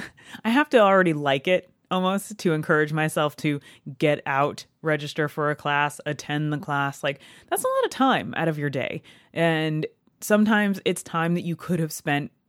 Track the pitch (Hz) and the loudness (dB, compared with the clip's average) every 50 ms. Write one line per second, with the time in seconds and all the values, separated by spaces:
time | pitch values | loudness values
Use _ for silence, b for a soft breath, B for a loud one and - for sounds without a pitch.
0 | - - _ - - - - - _ 220 233 277 302 294 - 247 208 196 196 190 | -12 -12 _ -20 -20 -20 -20 -6 _ 0 2 2 2 4 6 6 8 8 8 6
1 | 185 175 160 147 147 143 135 143 139 185 180 180 - - _ _ _ _ 180 185 | 6 4 2 0 2 2 2 2 2 2 0 0 0 -4 _ _ _ _ -2 0
2 | 185 185 190 202 - - 208 - - 185 156 156 151 - 165 151 151 147 151 160 | 0 0 0 -2 -4 -8 -14 -4 -2 0 0 0 2 2 2 2 2 0 0 -2
3 | 156 156 - 175 151 147 - - - 156 147 143 B B B B B - 135 _ | -2 0 0 0 -2 -2 -2 -2 -4 -2 -2 -2 B B B B B -16 -6 _
4 | - 151 147 - - - 139 135 143 143 - - - _ _ _ - 160 156 147 | 2 2 2 2 -2 -2 0 0 0 0 -2 -6 -14 _ _ _ -2 -2 -2 -2
5 | 147 143 - - 151 147 - - 151 147 147 - - 147 147 143 147 147 - - | -2 -8 -4 -4 -4 -4 -2 -2 -2 -2 -2 -2 -2 -2 0 2 0 0 -2 -6
6 | - 151 147 - - - 147 147 151 151 151 143 - - 147 143 139 139 139 - | -8 -8 -8 -8 -6 -4 -4 -2 -2 -2 -4 -4 -4 -4 -2 -2 -2 -2 -4 -4
7 | - 143 143 - B B B B B B 339 - - 508 523 539 508 403 - - | -6 -6 -6 -6 B B B B B B -6 -4 -2 -2 0 0 -2 -2 0 0
8 | 254 269 233 151 92 113 - - 165 160 156 151 143 147 143 139 120 - - - | 2 2 2 2 -2 -4 -4 -2 -2 -2 -2 -2 -4 -4 -2 -2 -4 -4 -6 -8
9 | B B B B B B B - 165 165 165 156 156 160 156 156 156 - - _ | B B B B B B B 0 2 2 2 0 0 -2 -2 -2 -4 -6 -10 _
10 | _ _ _ _ - - 214 208 214 214 220 208 208 202 196 190 - - 185 - | _ _ _ _ -2 2 4 4 4 4 4 2 2 2 -2 -2 -2 -4 -4 -4
11 | - - - 165 165 170 175 175 - 175 165 - - - 180 170 165 156 - - | -6 -6 -4 -2 0 0 -2 -2 -2 -4 -8 -8 -4 -4 -2 -2 -2 -4 -6 -8
12 | - 160 143 143 151 - _ _ _ | -2 -2 -2 -2 -2 -6 _ _ _